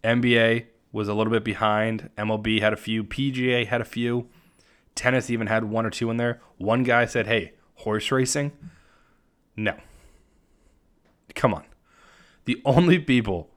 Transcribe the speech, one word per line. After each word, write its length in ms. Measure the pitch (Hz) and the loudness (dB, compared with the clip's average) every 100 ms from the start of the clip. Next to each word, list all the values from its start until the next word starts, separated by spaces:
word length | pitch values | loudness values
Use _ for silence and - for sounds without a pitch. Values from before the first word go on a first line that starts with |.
N 180 | 113 120 | 2 2
B 180 | 123 117 | 4 4
A 300 | 113 117 117 _ _ | 4 2 -4 _ _
was 160 | 110 104 | -6 -2
a 60 | |
little 180 | 104 110 | 0 0
bit 120 | 113 | 0
behind. 640 | 110 98 110 107 110 110 - - | -2 -2 0 2 0 -4 -10 -8
M 140 | 107 | -4
L 80 | 107 | -2
B 220 | 110 110 | 0 2
had 120 | 107 | 2
a 40 | 107 | 0
few. 280 | - 110 | -4 -6
P 260 | 107 - 139 | -6 -4 -4
G 220 | 127 127 | -2 0
A 120 | 123 | 0
had 160 | 110 120 | 0 -4
a 40 | |
few. 440 | 110 - 120 120 120 _ _ _ _ _ _ - | -4 -4 -2 -4 -6 _ _ _ _ _ _ -4
Tennis 340 | 127 127 117 | 0 0 0
even 160 | 117 107 | -4 0
had 180 | 110 | -2
one 220 | 110 110 110 | 0 -2 -4
or 40 | |
two 200 | - 117 | -4 -4
in 60 | 117 | -2
there. 240 | 120 120 _ _ | -2 -4 _ _
One 260 | 98 120 | -2 0
guy 220 | 127 120 | 2 2
said, 220 | 117 120 107 | 2 -2 0
"Hey, 260 | 113 82 _ _ | 0 -2 _ _
horse 360 | _ - 143 - | _ -4 -4 0
racing?" 420 | 131 127 147 143 - - - _ _ _ _ _ _ _ - | 0 0 -2 -4 -8 -20 -20 _ _ _ _ _ _ _ -6
No. 200 | 107 - - - - _ _ _ _ _ _ _ _ _ _ _ _ | -6 -6 -14 -20 -20 _ _ _ _ _ _ _ _ _ _ _ _
Come 200 | - 127 | -2 0
on. 100 | 90 - - _ _ _ _ _ _ | -2 -8 -20 _ _ _ _ _ _
The 160 | - 123 | -6 -4
only 340 | 143 135 180 180 | 4 4 6 4
people 520 | 147 127 104 90 80 | 4 2 2 -4 -8